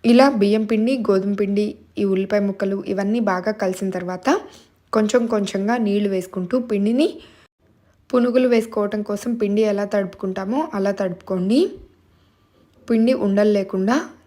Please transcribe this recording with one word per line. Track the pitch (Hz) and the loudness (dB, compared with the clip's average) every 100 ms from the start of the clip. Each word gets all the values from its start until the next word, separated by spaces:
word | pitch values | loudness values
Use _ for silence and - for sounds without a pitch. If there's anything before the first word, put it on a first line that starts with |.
| 226 | 6
ఇలా | 240 269 240 | 6 6 4
బియ్యం | 202 220 214 | 2 2 0
పిండి, | 220 226 269 208 | 0 0 0 2
గోధుమ | 196 196 202 | 2 0 -2
పిండి, | 202 202 208 - - - | 0 0 -2 -6 -14 -4
ఈ | 202 | 0
ఉల్లిపాయ | 190 190 208 202 | 0 0 0 -2
ముక్కలు | 196 196 196 202 | -2 -4 -4 -4
ఇవన్నీ | 196 196 233 208 | -4 -2 0 0
బాగా | 180 196 214 | -2 -4 -2
కలిసిన | 196 185 196 | -4 -4 -6
తర్వాత | 180 180 185 262 381 - - _ _ _ 220 | -6 -8 -4 -2 -2 -4 -20 _ _ _ 0
కొంచెం | 214 247 226 | 2 2 2
కొంచెంగా | 220 202 196 202 240 208 | -2 -2 -2 -2 0 0
నీళ్లు | 202 208 | 0 0
వేసుకుంటూ | 190 185 190 180 254 240 | -2 -4 -8 -2 -2 -2
పిండిని | 208 202 240 330 - - _ _ _ _ _ _ _ _ | -2 0 2 0 -2 -20 _ _ _ _ _ _ _ _
పునుగులు | 247 240 240 254 | 0 2 2 4
వేసుకోవటం | 233 226 220 202 208 208 | 2 0 -4 -2 -4 -4
కోసం | 208 240 233 | -6 -4 -2
పిండి | 208 208 214 | 0 2 2
ఎలా | 202 202 | 0 -2
తడుపుకుంటామో | 208 190 - 190 190 190 262 320 202 | -2 -2 -6 -6 -6 -4 -2 -2 -2
అలా | 196 196 | -2 -2
తడుపుకోండి. | 190 175 - 190 190 247 381 - - _ _ _ _ _ _ _ _ _ - | -4 -6 -6 -4 2 2 2 -4 -20 _ _ _ _ _ _ _ _ _ -2
పిండి | 226 226 - 208 | 2 2 2 2
ఉండలు | 196 214 202 | 2 4 2
లేకుండా | 196 190 190 277 - - | 0 -2 0 0 -2 -16